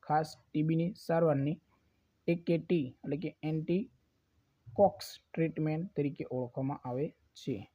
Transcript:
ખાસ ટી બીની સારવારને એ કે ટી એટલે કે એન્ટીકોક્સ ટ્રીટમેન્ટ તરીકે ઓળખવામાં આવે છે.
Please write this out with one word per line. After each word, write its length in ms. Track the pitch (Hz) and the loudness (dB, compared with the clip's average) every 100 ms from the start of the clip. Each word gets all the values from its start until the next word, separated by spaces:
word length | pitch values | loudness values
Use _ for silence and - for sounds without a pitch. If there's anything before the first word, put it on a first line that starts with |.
ખાસ 340 | - 151 156 - | 2 0 0 -8
ટી 260 | _ 156 | _ -2
બીની 300 | 156 160 170 | 2 2 0
સારવારને 640 | 214 - 165 165 139 139 170 _ _ _ _ _ _ - | -4 0 2 4 4 0 -2 _ _ _ _ _ _ -2
એ 80 | |
કે 240 | 170 170 165 | -2 2 0
ટી 280 | 160 175 131 | 2 0 0
એટલે 280 | - 165 143 | -6 -6 -4
કે 200 | 160 - | -6 -6
એન્ટીકોક્સ 1600 | 151 160 160 175 220 _ _ _ _ _ _ _ - - 202 202 - - _ | -4 -2 0 -2 -2 _ _ _ _ _ _ _ -14 4 4 4 -16 -18 _
ટ્રીટમેન્ટ 560 | - 165 156 151 156 185 - | -2 -2 0 -2 -2 -4 -2
તરીકે 280 | 143 139 156 | -2 -2 -6
ઓળખવામાં 500 | 127 123 - 135 143 | -6 -6 -4 -4 -4
આવે 240 | 127 123 156 - _ | -6 -4 -4 -8 _
છે. 360 | - - 113 - | -14 -6 -6 -8